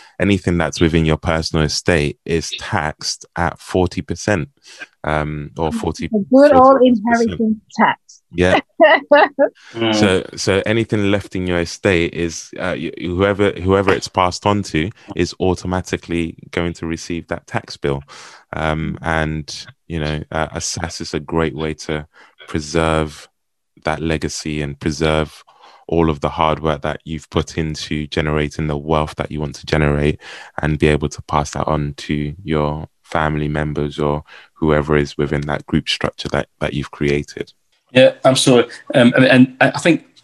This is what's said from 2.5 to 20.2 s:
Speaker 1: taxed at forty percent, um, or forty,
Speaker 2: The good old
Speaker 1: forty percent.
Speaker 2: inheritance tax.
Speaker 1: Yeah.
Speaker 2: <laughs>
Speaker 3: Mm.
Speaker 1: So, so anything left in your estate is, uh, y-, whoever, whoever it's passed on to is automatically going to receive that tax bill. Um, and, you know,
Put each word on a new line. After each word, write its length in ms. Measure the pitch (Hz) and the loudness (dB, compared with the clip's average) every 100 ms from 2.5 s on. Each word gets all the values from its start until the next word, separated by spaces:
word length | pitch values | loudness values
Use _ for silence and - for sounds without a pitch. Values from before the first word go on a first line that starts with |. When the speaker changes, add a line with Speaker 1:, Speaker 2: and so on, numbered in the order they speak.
| - | -10
Speaker 1:
taxed 680 | - 101 76 - - - - | -6 -4 -4 -6 -10 -10 -10
at 240 | - 85 - | -4 -4 -4
forty 420 | - 95 90 - | -4 0 0 -2
percent, 480 | - 85 - 98 71 _ - - - _ | -8 -6 -2 -2 -2 _ -20 -20 -20 _
um, 480 | 76 76 76 76 73 - | -4 -2 -2 -6 -10 -6
or 140 | 80 | -4
forty, 340 | 131 - - 82 | -4 -6 -6 -4
Speaker 2:
The 180 | 214 196 | -4 2
good 200 | 254 294 | 6 6
old 260 | 262 262 262 | 8 8 8
Speaker 1:
forty 120 | 254 | 4
percent. 400 | 233 220 233 226 | 2 0 0 0
Speaker 2:
inheritance 300 | 180 220 220 - - | 0 -2 -2 -4 0
tax. 460 | 175 - _ - _ | 0 0 _ -20 _
Speaker 1:
Yeah. 260 | 85 90 160 | 0 2 2
Speaker 2:
<laughs> 40 | - - 311 294 285 285 294 - 294 - - | 0 4 4 4 4 4 4 2 -2 -2 -14
Speaker 3:
Mm. 220 | 113 113 | -4 0
Speaker 1:
So, 320 | 107 104 92 - - | 2 4 2 -2 -4
so 260 | - 95 101 | 0 2 2
anything 440 | 113 113 107 98 | 0 0 0 0
left 240 | 101 - | -2 -4
in 120 | 95 92 | -6 -2
your 120 | 87 | -2
estate 540 | 85 - 104 87 85 | -2 -2 2 2 2
is, 380 | - 85 82 - - | -2 -4 -6 -12 -8
uh, 180 | 90 69 | -6 -6
y-, 160 | 80 - | -8 -8
whoever, 500 | 87 90 98 98 101 | -4 0 2 2 0
whoever 380 | - 92 98 98 | 0 2 2 2
it's 180 | 80 - | 0 0
passed 360 | - 90 - | 0 0 2
on 180 | 104 101 | 0 0
to 260 | 98 78 82 - - - | 0 -2 -4 -6 -8 -4
is 180 | 87 - | -4 0
automatically 960 | 92 87 92 92 - - - 85 82 - - | 0 0 -2 -4 -4 -6 -4 -4 -4 -8 -8
going 240 | - 85 | -4 -4
to 120 | 82 82 | -4 -8
receive 400 | 82 - 82 - | -8 -6 -8 -8
that 180 | 85 - | -10 -8
tax 320 | 117 - - | -8 -8 -6
bill. 240 | 73 69 - - - - _ | -4 -4 -6 -18 -20 -20 _
Um, 460 | 78 78 78 78 80 | -4 -2 -2 -4 -6
and, 680 | 82 80 78 78 73 - - - - | -2 -2 -2 -4 -8 -14 -16 -20 -10
you 120 | 82 | -6
know, 240 | 76 76 | -4 -4